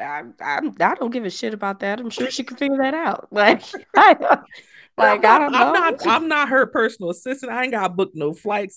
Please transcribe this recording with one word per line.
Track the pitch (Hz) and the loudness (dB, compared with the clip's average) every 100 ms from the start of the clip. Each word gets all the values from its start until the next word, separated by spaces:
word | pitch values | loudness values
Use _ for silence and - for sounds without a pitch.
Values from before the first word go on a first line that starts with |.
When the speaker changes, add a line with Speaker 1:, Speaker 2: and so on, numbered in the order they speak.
Speaker 1:
I'm, | 117 - 117 - | -10 -10 -14 -12
I'm, | 143 143 285 190 | -6 -6 -6 -2
I | 185 | -2
don't | 339 233 | -2 -6
give | 247 | -6
a | 202 | -8
shit | - 226 | -8 -8
about | 214 196 196 | -6 -8 -6
that. | 196 220 | -8 -6
I'm | 233 | -8
sure | - 254 | -8 -8
she | - | -8
can | 262 247 | -10 -4
figure | 285 269 | -2 0
that | 269 | -2
out. | 320 285 - - | -2 -4 -6 -4
<laughs> | 208 | 2
Like, | 208 - - - - - | 4 2 -2 -18 0 6
I | 415 | 8
don't, | - - | 6 2
Speaker 2:
I'm | - - - _ - _ - 214 208 | 0 -2 -20 _ -20 _ 0 2 4
Speaker 1:
like, | |
I | 214 269 | 6 6
Speaker 2:
not, | |
Speaker 1:
don't | 285 | 4
Speaker 2:
I'm | 247 262 | 2 4
Speaker 1:
know. | 359 | 2
Speaker 2:
not, | 330 - 339 | 0 0 0
I'm | - 320 | 0 0
not | 294 254 | -2 2
her | 262 - | 2 0
personal | 277 220 - 175 | 0 -2 -4 -8
assistant. | 180 254 277 247 | -8 -8 -8 -8
I | 233 | -6
ain't | 254 | -4
gotta | 220 190 | -2 -4
book | 180 190 | -2 -6
no | 156 147 | -4 -6
flights. | 170 208 208 196 | -6 -6 -4 -6